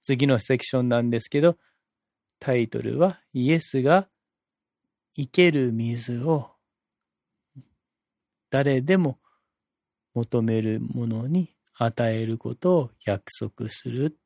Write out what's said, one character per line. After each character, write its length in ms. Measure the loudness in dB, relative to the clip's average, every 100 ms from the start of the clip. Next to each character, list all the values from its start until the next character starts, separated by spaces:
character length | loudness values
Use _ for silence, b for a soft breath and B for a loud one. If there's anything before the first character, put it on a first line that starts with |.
次 280 | -2 0 4
の 100 | 2
セ 200 | 2 -2
ク 60 |
シ 120 | 0 0
ョ 60 |
ン 60 | 2
な 120 | 2
ん 80 | 2
で 80 | -2
す 100 | -2
け 120 | 2
ど、 180 | 2 2 _ _ _ _ _ _ _ _
タ 160 | -2
イ 140 | 0 0
ト 120 | -4
ル 200 | -6 0
は 200 | 0 0 _
イ 180 | -2 2
エ 80 | 0
ス 240 | 0 -2
が 260 | 4 2 2 _ _ _ _ _ _ _ _ _ _ -10
生 100 | -4
け 240 | 4 4
る 220 | 4 0
水 500 | 0 -2 -4 -6 -6
を 300 | 0 -2 -2 _ _ _ _ _ _ _ _ _ _ -20 -20 _ _ _ _ _ _ _ _
誰 320 | 0 2 0
で 160 | 2 2
も 220 | 2 -4 _ _ _ _ _ _ _ _ _
求 260 | -6 -2 0
め 220 | 2 0
る 180 | 0 -4
者 460 | -4 -6 -4 -4 -2
に 280 | -2 -2 _ _
与 420 | _ -4 0 -2 -2
え 80 |
る 140 | -4 -6
こ 160 | -6
と 220 | -4 0 0
を 120 | 0 _
約 260 | -4 -4 -6 -10
束 300 | -10 _ -10
す 180 | -10 -8
る。 260 | -4 -4 -6